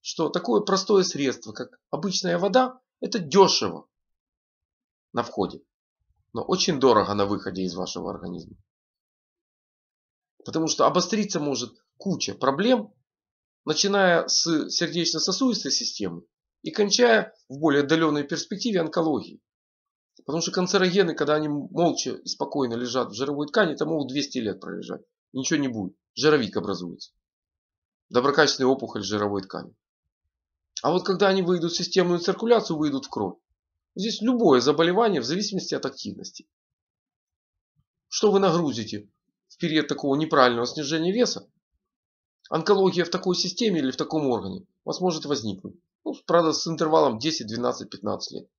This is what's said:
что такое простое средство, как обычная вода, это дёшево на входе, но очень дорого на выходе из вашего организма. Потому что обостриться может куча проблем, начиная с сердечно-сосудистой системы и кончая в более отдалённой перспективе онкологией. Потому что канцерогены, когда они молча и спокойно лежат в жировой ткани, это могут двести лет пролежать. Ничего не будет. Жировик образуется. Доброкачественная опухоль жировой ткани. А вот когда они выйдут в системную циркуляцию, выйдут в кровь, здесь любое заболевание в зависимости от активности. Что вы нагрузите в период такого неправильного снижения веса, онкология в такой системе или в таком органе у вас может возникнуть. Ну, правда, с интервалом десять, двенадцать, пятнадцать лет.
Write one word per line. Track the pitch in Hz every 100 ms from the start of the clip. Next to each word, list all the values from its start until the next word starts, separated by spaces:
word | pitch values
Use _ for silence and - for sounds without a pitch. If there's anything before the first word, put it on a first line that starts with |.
что | - - 160
такое | 175 202 214
простое | 196 190 190 202
средство, | 180 139 139 117 110
как | 107 123 _ _
обычная | - 190 185 185 175
вода, | 196 220 254 - _ _
это | - 233
дёшево | 156 190 185 - 104 82 - _ _ _ _ _ _ _ _ _ _ _ _
на | 120
входе, | 117 - 95 - _ _ _ _ _ _ _
но | 117
очень | - 185 - 147
дорого | 127 110 95
на | 101 101
выходе | 101 104 92
из | 92
вашего | 87 90 87 90
организма. | - 87 87 85 101 _ _ _ _ _ _ _ _ _ _ _ _ _ _ _ _ _ _
Потому | - 160 160
что | - 131
обостриться | 180 180 214 202 170
может | 147 127 120 _ _ _
куча | 196 175 -
проблем, | 95 127 135 214 247 208 _ _ _ _ _ _ _
начиная | - 156 196 202 185 170 -
с | - 170 160 -
сердечно-сосудистой | - 175 175 165 160 180 185 262 190 139
системы | - 117 - 98 85 - _ _ _
и | -
кончая | 156 208 196 240 220 190 _ _
в | 135
более | 156 143
отдалённой | 139 160 160 147
перспективе | 143 160 - 202 247 190
онкологией. | 156 175 165 131 - - _ _ _ _ _ _ _ _
Потому | - 156
что | 160
канцерогены, | 190 185 202 185 185 180
когда | 156 147
они | 151 151
молча | 147 135 147 170 - 135 -
и | -
спокойно | - 147 147 127
лежат | 117 123 123 117
в |
жировой | 101 139 147 147
ткани, | - 190
это | 143
могут | 151 160 131
двести | 135 139 127
лет | 110 -
пролежать. | - 92 87 90 _ _ _
Ничего | 127 131 160
не | 139
будет. | 110 90 _ _
Жировик | - 143 151 107 110
образуется. | 101 95 90 87 - _ _ _ _ _ _ _ _ _ _
Доброкачественная | 120 131 143 143 - 127
опухоль | 131 113 110
жировой | 95 104 104 101
ткани. | 95 76 - _ _ _ _ _ _ _ _ _ _ -
А | 123
вот | 175
когда | 180 185 202
они | 190
выйдут | 180 180 165
в | 170
системную | 175 - 175 175
циркуляцию, | 170 190 226 233 - 160
выйдут | 151 135
в | -
кровь, | - 98 - _ _ _ _ _
здесь | - 208 214
любое | 214 247 220 127
заболевание | 120 143 165 180 233 175
в | 120
зависимости | 180 208 185 -
от | 143
активности. | 135 - 107 101 - - - _ _ _ _ _ _ _ _ _ _ _ _ _ _ _ _
Что | - 214
вы | 196
нагрузите | 196 165 160 117 107 104 - _ _ _ _
в | _
период | 175 156 147
такого | 143 143 139
неправильного | 156 156 123 117 123
снижения | - 139 160 170
веса, | 208 240 - - _ _ _ _ _ _ _ _ _ -
онкология | 156 165 202 190 175
в | 170
такой | 180 185 180
системе | 180 - 226 170
или | 131
в | -
таком | 147 156 143
органе | 117 95 92 - _
у | -
вас | 156
может | 180 160 143
возникнуть. | 139 117 95 - - _ _
Ну, | - 277 -
правда, | 175 165
с | 156 -
интервалом | 156 160 160 147 110
десять, | 143 160 110
двенадцать, | 110 123 123 -
пятнадцать | 98 104 101 -
лет. | 135 -